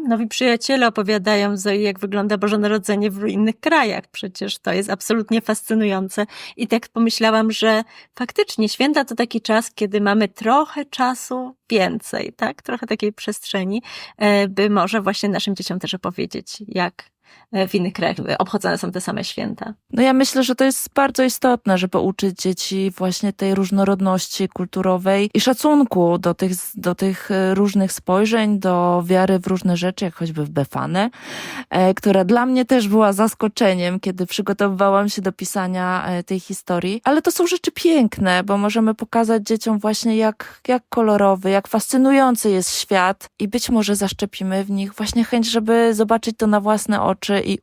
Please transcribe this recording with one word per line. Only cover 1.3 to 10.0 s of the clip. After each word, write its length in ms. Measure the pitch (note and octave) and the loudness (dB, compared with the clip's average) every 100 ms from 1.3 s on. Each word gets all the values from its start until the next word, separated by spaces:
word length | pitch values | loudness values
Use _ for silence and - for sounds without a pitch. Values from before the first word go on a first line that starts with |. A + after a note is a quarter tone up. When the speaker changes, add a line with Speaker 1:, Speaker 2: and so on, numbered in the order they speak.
| G#3 G3+ G3+ | 2 0 -2
Speaker 1:
Zoi, 260 | G3+ G3+ | -2 0
jak 160 | G#3 F#3+ | 0 -2
wygląda 400 | G3+ G3+ G3+ G#3 | -4 -2 0 0
Boże 200 | G#3 G#3 | 0 0
Narodzenie 520 | G#3 G#3+ G3 G3+ G#3 | 0 0 -2 0 -2
w 160 | G3 G#3+ | -2 -4
innych 340 | G3 A3 A3 | 0 0 0
krajach. 440 | D#4 D#4+ A3+ F#3+ - | 0 2 2 -2 -8
Przecież 460 | - G3+ - G3+ - | -12 -12 -8 -10 -6
to 140 | - | -2
jest 180 | F#3 G3+ | -2 -2
absolutnie 500 | F#3+ - A3+ G#3+ A3+ | -4 -2 -2 0 0
fascynujące. 840 | - G#3+ - A3 G#3 F#3+ F#3+ - G#3 - - - | 0 -4 -2 0 0 0 -4 -4 -6 -8 -16 -8
I 120 | A#3 | -2
tak 200 | A3+ - | -2 -2
pomyślałam, 640 | A3+ A3+ - A3 A3 A3 | 0 0 2 2 2 0
że 340 | G#3+ A3 A3 A3+ - - | 0 2 2 -2 -12 -16
faktycznie 540 | - B3 - G#4 - G#3+ | -10 -4 -2 -2 0 -2
święta 360 | - C4+ D4 | 0 0 2
to 100 | C#4 | 0
taki 260 | A#3 B3 A3+ | -2 -2 -4
czas, 300 | - A3 A3+ | 0 0 0
kiedy 260 | - G#3 G#3 | -4 -2 0